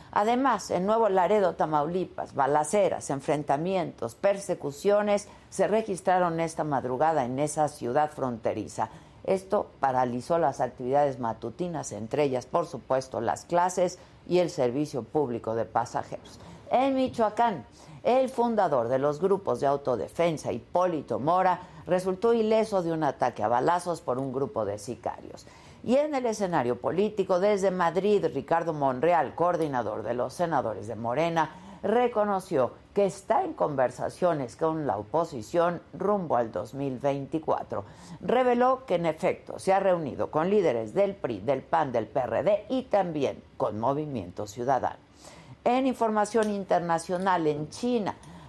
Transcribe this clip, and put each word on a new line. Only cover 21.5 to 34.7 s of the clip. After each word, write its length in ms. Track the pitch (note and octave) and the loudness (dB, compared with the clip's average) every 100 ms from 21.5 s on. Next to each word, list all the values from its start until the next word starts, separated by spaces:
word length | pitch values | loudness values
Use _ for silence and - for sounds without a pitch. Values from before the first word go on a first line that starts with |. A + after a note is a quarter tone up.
| F3 - - - | 0 -4 -14 -2
resultó 480 | F3+ F#3 F#3 A#3 | 0 0 0 2
ileso 480 | A#3 G#3+ A3 G#3+ G3+ | 2 4 2 2 0
de 100 | E3 | 0
un 100 | D#3+ | 0
ataque 400 | D3+ - B2+ A2+ | 0 0 0 0
a 60 | G#2+ | 2
balazos 500 | A#2+ C#3+ F3 F3+ E3 | 2 2 2 0 -4
por 180 | - B2 | -4 -4
un 140 | C3+ | -4
grupo 320 | B2+ C#3 - | -4 -4 -2
de 160 | G2+ G#2 | -4 -6
sicarios. 680 | - A2+ - - - - - - - - | -10 -8 -8 -8 -12 -18 -20 -20 -20 -10
Y 140 | - B3+ | 0 2
en 180 | D4+ C#4+ | 2 0
el 100 | B3 | -2
escenario 540 | G#3 F#3+ E3 A#2+ B2 | -2 0 0 0 0
político, 640 | C3 D#3+ G#3 G#3 F#3+ F#3 | -2 0 0 0 0 2
desde 280 | G3+ G#3 F#3+ | 2 2 2
Madrid, 560 | F3+ E3+ D#3+ G3 G3+ E3 | 2 2 2 4 4 2
Ricardo 380 | C3+ - E3 E3 | -2 0 0 0
Monreal, 640 | D3+ C#3 B2+ D#3 E3+ B2+ G2+ | 0 0 2 4 4 2 0
coordinador 680 | E3+ F3 D#3 B2+ G#2+ G#2+ | 0 2 0 0 -2 -4
de 100 | G#2+ | -4
los 200 | B2 B2 | -2 -2
senadores 540 | - E3+ D3+ A2+ G2+ G#2 | -2 0 0 0 -4 -8
de 80 | G#2+ | -6
Morena, 560 | A#2 B2+ E3+ E3 D#3 - - - | -4 0 0 0 -2 -4 -18 -6
reconoció 880 | G3 A3+ B3 A3+ G#3 F#3+ - D#3 A#2+ - - | 0 2 2 2 0 0 0 0 0 -2 -6
que 120 | - G3 | 0 0
está 400 | - - A#3 F#4 | 0 -2 0 0
en 80 | |
conversaciones 1040 | - E3 C#3 B2 A#2+ C3 - F3+ D#3 B2 - | -2 -2 2 0 0 -8 0 0 0 -4 -2
con 320 | D#3+ | -2